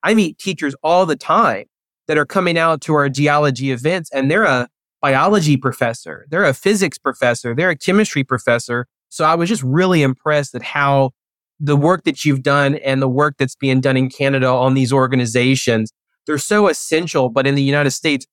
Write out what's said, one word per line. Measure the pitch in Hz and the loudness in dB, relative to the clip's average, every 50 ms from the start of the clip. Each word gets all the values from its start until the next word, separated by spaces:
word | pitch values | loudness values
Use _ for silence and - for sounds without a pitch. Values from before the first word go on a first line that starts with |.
| - | 0
I | 160 220 | 2 2
meet | 220 202 160 151 _ | 2 2 0 -2 _
teachers | - 196 185 147 156 143 135 - - | -8 -8 -6 -4 -6 -6 -6 -4 -2
all | 156 170 180 190 | 0 2 2 2
the | 165 147 | 2 0
time | 127 - - 160 202 233 160 110 98 - _ _ _ _ _ _ _ _ - | -4 -2 0 2 2 2 2 0 -4 -8 _ _ _ _ _ _ _ _ -2
that | 156 151 | -2 -2
are | - | -2
coming | - - 196 185 175 165 165 | 0 -2 -2 0 0 0 2
out | 165 165 160 156 | 2 0 0 -2
to | - - 160 | -2 -2 0
our | 147 139 139 | 0 0 0
geology | 135 131 143 147 147 147 151 147 131 120 135 135 | 0 0 0 2 2 2 2 0 0 -2 -4 -4
events, | 135 120 123 151 180 185 160 - - | -4 -2 -2 -2 -2 -2 -6 -6 -4
and | 135 131 135 | -2 0 0
they're | 160 208 220 | 2 2 2
a | 180 135 123 123 - _ _ _ _ _ _ | 2 2 0 -2 -4 _ _ _ _ _ _
biology | - 143 135 131 151 185 208 208 160 151 147 131 | -2 0 2 2 2 2 2 2 2 2 0 2
professor, | - 131 117 - 135 117 117 - - - 78 - - 147 | 0 -4 -2 -2 -4 -4 -4 -8 -12 -16 -16 -16 -12 -6
they're | 151 175 202 | -4 0 0
a | 156 127 | 0 -2
physics | - - 190 214 196 190 156 - - | 0 0 0 0 2 0 -2 -4 -4
professor, | _ 139 127 - - 123 117 - - 120 117 | _ -6 -4 0 0 0 0 -2 -4 -6 -4
they're | 131 175 185 | -2 0 -2
a | 165 | -2
chemistry | - - - 185 208 214 - - 147 135 | -2 -2 0 2 2 0 0 -2 -4 -4
professor. | _ 131 120 - - 120 117 - - 120 120 123 _ _ _ _ _ | _ -4 -4 0 0 0 0 -2 -4 -6 -6 -6 _ _ _ _ _
So | - - 156 | -6 -2 0
I | 156 165 | 0 2
was | 170 170 175 | 2 0 0
just | 226 - 131 | -2 -2 -2
really | 127 131 165 185 185 180 165 | -2 0 2 2 4 4 4
impressed | 147 135 131 _ _ 156 151 147 143 - - | 2 2 0 _ _ -2 0 0 -2 -4 -10
at | 123 - | -12 -12
how | - - 147 143 139 139 139 135 131 _ _ _ _ _ _ _ _ _ _ | -6 -2 0 0 2 2 2 2 0 _ _ _ _ _ _ _ _ _ _
the | 151 143 147 | -2 0 2
work | 143 143 165 180 185 - | 2 4 2 2 2 0
that | 165 - - - | -4 -4 -2 0
you've | 151 139 135 131 | 0 0 0 0
done | 147 139 143 143 139 143 | 0 0 2 2 0 0
and | 151 - 135 135 131 | -2 -2 -2 -2 0
the | 139 131 | 0 0
work | 123 135 147 151 139 _ | 0 0 0 -2 0 _
that's | 139 127 - | -4 -6 -4
being | _ - 135 131 131 | _ -2 0 0 2
done | 131 139 131 131 | 2 2 0 0
in | 131 127 | 0 -2
Canada | - - 139 135 139 135 131 127 | -2 -2 -2 0 0 0 0 2
on | 127 127 123 131 131 | 2 2 2 2 2
these | 135 131 120 135 | 2 2 2 2
organizations, | 139 131 123 131 131 123 113 110 123 123 127 135 127 - - 117 110 107 110 _ _ _ _ _ _ _ | 2 2 2 0 -2 -2 0 0 0 2 2 2 0 0 0 0 0 0 -4 _ _ _ _ _ _ _
they're | - 151 143 | -6 -4 -4
so | - - 208 208 208 190 | -2 0 2 2 4 2
essential. | 151 - - - 165 156 180 160 - 156 127 123 | 2 0 -4 -2 -2 -2 -2 -2 -2 0 -2 0
But | 113 135 131 135 | 0 0 0 0
in | 139 | 0
the | 139 139 | 2 0
United | 139 139 147 147 139 | 0 0 0 0 0
States | 127 - - 160 143 131 - _ | -2 -2 -2 -2 -2 -2 -4 _